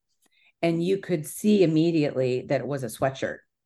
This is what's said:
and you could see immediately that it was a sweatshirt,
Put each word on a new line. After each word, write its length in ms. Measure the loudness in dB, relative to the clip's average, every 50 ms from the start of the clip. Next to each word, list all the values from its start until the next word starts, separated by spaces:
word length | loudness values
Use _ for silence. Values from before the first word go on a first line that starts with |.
| _ _ _ _ _ _ _ _ _ _ _ -2 -2
and 200 | 0 0 0 0
you 160 | 0 -2 -2
could 280 | -2 -2 -4 -4 -4
see 360 | -6 -12 -4 2 2 4 6 6
immediately 840 | 4 6 4 4 4 2 2 0 0 0 0 0 0 0 -2 -2 -2
that 120 | -2 -2
it 60 | -2
was 180 | -4 -6 -6 -6
a 40 | -8
sweatshirt, 500 | -6 -2 -2 -2 -2 -2 -6 -6 -6 -8 _ _ _ _ _